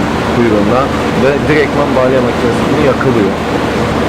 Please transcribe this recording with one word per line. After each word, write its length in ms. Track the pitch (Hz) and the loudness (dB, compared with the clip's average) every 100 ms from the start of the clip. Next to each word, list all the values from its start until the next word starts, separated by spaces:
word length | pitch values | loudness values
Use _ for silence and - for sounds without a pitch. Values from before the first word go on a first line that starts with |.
| 101 - 113 | 0 -2 -2
kuyruğundan 540 | 113 117 104 104 123 135 135 - - | 0 2 2 2 0 0 -2 -2 0
ve 80 | 127 143 123 | 0 0 0
direktman 420 | 151 135 139 143 127 | 0 0 0 0 0
balya 240 | 127 131 120 | 2 2 0
makinesi 340 | 113 120 113 - | 0 0 0 0
bunu 120 | 131 139 | 2 2
yakalıyor 420 | 117 135 117 95 - - - - - - - | 2 0 2 0 -2 -4 -2 -2 -2 -2 -2